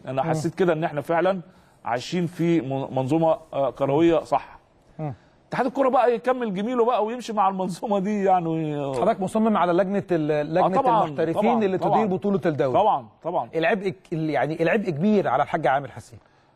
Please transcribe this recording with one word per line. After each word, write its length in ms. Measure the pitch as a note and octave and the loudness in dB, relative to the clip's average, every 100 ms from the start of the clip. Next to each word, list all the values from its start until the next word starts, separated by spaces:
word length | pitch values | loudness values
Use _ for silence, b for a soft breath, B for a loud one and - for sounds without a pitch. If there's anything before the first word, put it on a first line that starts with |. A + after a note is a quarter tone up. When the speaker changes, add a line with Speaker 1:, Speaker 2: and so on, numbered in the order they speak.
| C3 | -6
Speaker 1:
أنا 160 | C3+ | -4
Speaker 2:
مم. 80 | D#3+ | -2
Speaker 1:
حسيت 240 | D#3+ E3 | -2 -2
كده 180 | - F3+ | 0 0
إن 120 | D#3 | 0
إحنا 160 | E3 D3 | -2 -4
فعلًا 400 | C#3 E3 F#3 F#3+ - b b b | -2 0 0 -2 -6 b b b
عايشين 420 | - B2 - F3 E3+ | -6 -6 -4 -4 -4
في 340 | - E3+ E3 | -2 0 0
من-، 340 | C3 C3+ C3+ C3 | 0 -4 -4 -4
منظومة، 400 | C3 D#3+ E3 D3+ - | 0 2 2 0 -4
آه، 180 | C#3 C3+ | -4 -2
كروية 480 | - C3+ C#3+ E3+ D#3+ | 0 0 4 4 4
صح. 340 | - C#3 - - _ _ _ - | 2 -2 -4 -14 _ _ _ -10
Speaker 2:
مم. 160 | D3+ - b b _ | -10 -10 b b _
Speaker 1:
اتحاد 180 | D#3 B3 | -2 -2
الكرة 220 | C4+ C4 | 0 2
بقى 260 | B3+ A#3+ | 4 2
يكمل 400 | A#3 B3+ B3+ A#3 | 2 0 -2 -2
جميله 300 | F#3 G#3+ B3 | -4 -2 0
بقى 200 | A3+ A3+ | 2 2
ويمشي 280 | G#3+ B3 A3+ | 0 -4 -4
مع 160 | G#3+ F#3+ | 0 0
المنظومة 500 | F#3+ F#3 E3+ A#3 G3+ | 0 -4 -6 -2 -2
دي 260 | F#3+ G#3 | 0 0
يعني. 520 | F#3+ F#3 E3 D#3+ D#3 D3 C#3 | 2 2 2 -2 -4 -4 -4
Speaker 2:
حضرتك 260 | C3 F3+ G3+ | 0 0 0
مصمم 360 | F#3 A3 A3 G3+ | -2 0 2 2
على 160 | F3 | 2
لجنة 300 | E3+ F#3+ G3+ F#3+ | 2 0 -2 0
ال-، 360 | E3+ D3+ D3+ D3+ | 0 0 -2 0
لجنة 120 | E3 E3+ G3 | 2 2 2
Speaker 1:
آه، 40 | |
طبعًا، 220 | C4 A3+ | 2 2
Speaker 2:
المحترفين 380 | D#3+ C#3+ E3 E3 | 2 -2 -2 0
Speaker 1:
طبعًا، 220 | G#3+ A#3 | 2 2
Speaker 2:
اللي 140 | G3 F#3 | 0 0
Speaker 1:
طبعًا. 260 | F3 G3 | 0 2
Speaker 2:
تدير 120 | A3 F#3 | 2 0
بطولة 240 | G3+ G3 F3 | 0 0 0
الدوري. 280 | C#3+ C#3 D3+ | 0 0 2
Speaker 1:
طبعًا، 280 | G#3 D#3 A2 _ | 2 0 -6 _
طبعًا. 260 | D#3+ F3 A#2 | -6 -6 -4
Speaker 2:
العبء 340 | E3 E3 G#3 G3 | -2 0 0 -2
ك-، 240 | - - | -6 -8
ال-، 180 | D#3+ D#3 | -4 -2
يعني 320 | C#3+ C#3+ D#3+ | 0 -2 0
العبء 280 | D#3+ G#3 G3 | 0 0 0
كبير 380 | C#3+ G#3 G#3+ C#3+ | 0 2 2 2
على 140 | C3 | 0
الحاج 240 | C#3+ E3+ D3 | 0 0 0
عامر 240 | C3+ C3+ | 0 -2
حسين. 280 | - - G#2 b b b | -12 -18 -20 b b b